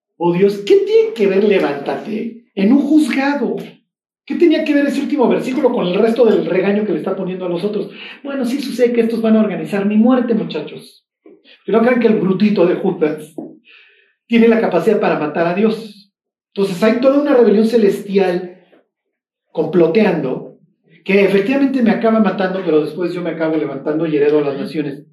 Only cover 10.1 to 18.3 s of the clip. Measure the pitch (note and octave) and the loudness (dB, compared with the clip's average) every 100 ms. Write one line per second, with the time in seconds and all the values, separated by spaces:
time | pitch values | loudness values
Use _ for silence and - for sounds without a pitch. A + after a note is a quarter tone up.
10.1 | B3+ A#3 F#3+ E3+ D#3 - - - _ _ | 2 2 -2 -2 -8 -10 -14 -20 _ _
11.1 | _ - - _ - - G#3+ A#3 A#3+ A3+ | _ -20 -20 _ -16 -2 2 2 2 2
12.1 | - F#3 F#3+ G#3 F#3+ F3 - F#3+ D3+ D3+ | 2 0 2 2 2 2 0 -2 -2 -2
13.1 | D3+ - - - - _ _ _ _ _ | -4 -12 -18 -18 -20 _ _ _ _ _
14.1 | _ _ A3+ A3+ A3+ F#3 F3 A3 - F#3+ | _ _ 4 4 4 0 0 0 0 0
15.1 | D3+ D3+ E3+ E3+ F#3 A3 - - - _ | -2 -2 -2 -2 0 0 -2 -8 -18 _
16.1 | _ _ _ _ G3+ F#3+ F3 A3 B3 C4 | _ _ _ _ -4 -4 0 0 2 2
17.1 | C#4+ D4 B3+ A3 G#3 A3+ A#3 G3+ - - | 2 2 4 4 4 2 2 2 0 -2
18.1 | F#3+ F#3 | 0 0